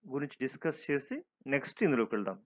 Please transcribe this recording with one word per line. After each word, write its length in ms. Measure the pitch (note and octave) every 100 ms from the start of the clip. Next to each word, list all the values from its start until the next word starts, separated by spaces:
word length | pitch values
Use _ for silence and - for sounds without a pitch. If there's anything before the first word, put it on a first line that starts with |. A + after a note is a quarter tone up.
| C#3
గురించి 220 | C3+ C#3+ -
డిస్కస్ 380 | C3 - E3 D3+ -
చేసి 280 | C#3+ C#3 C4+ - _ -
నెక్స్ట్ 260 | C#3 C#3 - G3+
ఇందులోకి 260 | C3 A2
వెళ్దాం. 220 | G#2+ F#2+ F#2+